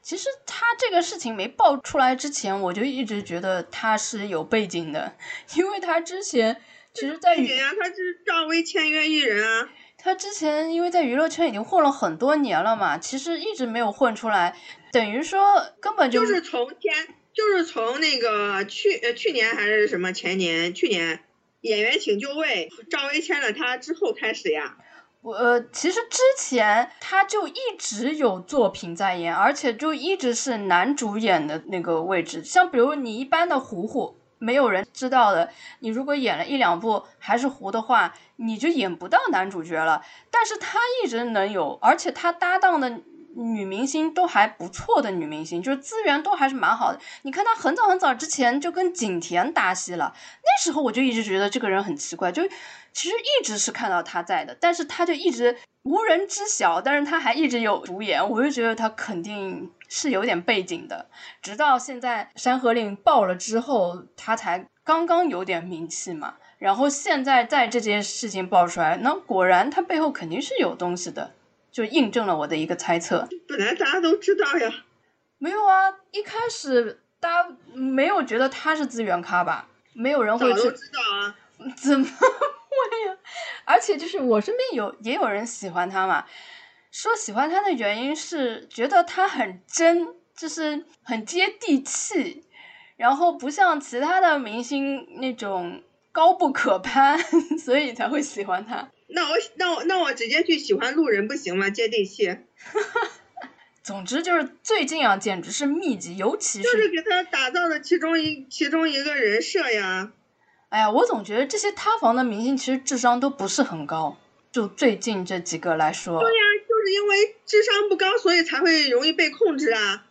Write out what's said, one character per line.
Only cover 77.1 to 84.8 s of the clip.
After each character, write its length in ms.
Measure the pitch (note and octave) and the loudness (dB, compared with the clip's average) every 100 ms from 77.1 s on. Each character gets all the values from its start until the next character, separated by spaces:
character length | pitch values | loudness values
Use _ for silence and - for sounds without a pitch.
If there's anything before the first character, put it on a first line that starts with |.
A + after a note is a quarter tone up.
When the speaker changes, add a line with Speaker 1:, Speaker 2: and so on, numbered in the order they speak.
| _ | _
Speaker 1:
大 240 | E4+ E4+ | -2 0
家 120 | F4 B3+ - | 0 -4 -20
没 340 | B3 C4 C4 D4+ | -6 -2 2 2
有 180 | G4+ | 2
觉 120 | C#4 A3 | 0 0
得 100 | C4 | 0
他 260 | C4 D4+ | 0 -2
是 100 | D#4 | 0
资 200 | C#4 A#3 | -2 -4
源 180 | A3 F3 | -2 -2
咖 220 | F3 F3+ | 0 0
吧？ 240 | E3 D#3 - _ _ | 0 -2 -6 _ _
没 180 | - A#3+ | -4 0
有 140 | C#4+ | 2
人 120 | A3 A#3 | 2 2
会 160 | B3+ | 4
去 40 | G#3 | 4
Speaker 2:
早 60 | |
都 60 | B3 | 2
知 180 | B3+ - | 0 -10
道 240 | C#4 A3+ G3+ | -6 -4 -2
啊。 180 | D4+ - _ _ C4+ - | -4 -8 _ _ -14 -4
Speaker 1:
怎 220 | C4 C#4+ | 2 4
么 80 | C#4 | 2
会 1040 | - B4 - C#5 - - C5+ A4+ A4+ G#4 | 4 2 4 -4 -4 -4 0 0 -2 -4
啊？ 80 | F#4+ - - - - | -6 -14 -14 -12 -12
而 160 | - F#4 | 4 4
且 160 | - D#4 | 4 -4
就 100 | E4 | -2
是 120 | F#4+ | -4
我 220 | B3+ G#3+ | 2 2
身 140 | G#3 A#4+ | 2 -2
边 180 | B4+ | -2
有， 200 | D#4 | -2